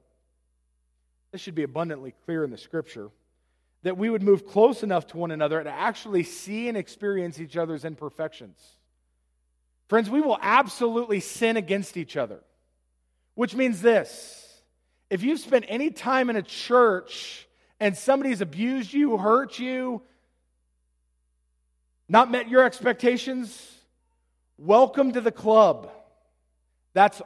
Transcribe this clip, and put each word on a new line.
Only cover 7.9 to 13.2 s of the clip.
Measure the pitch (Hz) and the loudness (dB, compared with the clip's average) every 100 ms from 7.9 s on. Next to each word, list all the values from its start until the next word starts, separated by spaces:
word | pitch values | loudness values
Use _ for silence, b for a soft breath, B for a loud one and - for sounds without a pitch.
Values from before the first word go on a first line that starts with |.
| 151 151 - 156 - 107 _ _ _ _ _ _ _ _ _ _ _ _ _ - | -12 -12 -8 -10 -10 -20 _ _ _ _ _ _ _ _ _ _ _ _ _ -2
Friends, | 220 208 | 0 2
we | 277 | 0
will | 302 214 | 0 0
absolutely | 190 247 240 - 233 226 240 208 | 2 4 2 -2 -4 -2 -2 -4
sin | - - 226 226 | -4 -2 -2 -2
against | 170 196 190 175 | -2 -4 -4 -10
each | 160 151 | -8 -6
other, | 117 98 _ _ _ _ _ _ _ _ | -6 -8 _ _ _ _ _ _ _ _